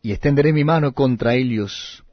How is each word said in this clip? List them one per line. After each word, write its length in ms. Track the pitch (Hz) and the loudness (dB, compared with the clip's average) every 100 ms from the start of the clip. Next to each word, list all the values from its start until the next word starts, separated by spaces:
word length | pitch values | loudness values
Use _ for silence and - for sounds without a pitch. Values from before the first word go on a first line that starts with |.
Y 100 | 110 | -6
extenderé 400 | 101 147 143 147 | -2 2 2 4
mi 120 | 151 | 2
mano 280 | 147 165 147 | 2 2 0
contra 400 | 127 131 120 117 | 0 0 0 0
ellos 720 | 123 127 110 101 - - - - | 0 0 -2 -4 -8 -16 -18 -20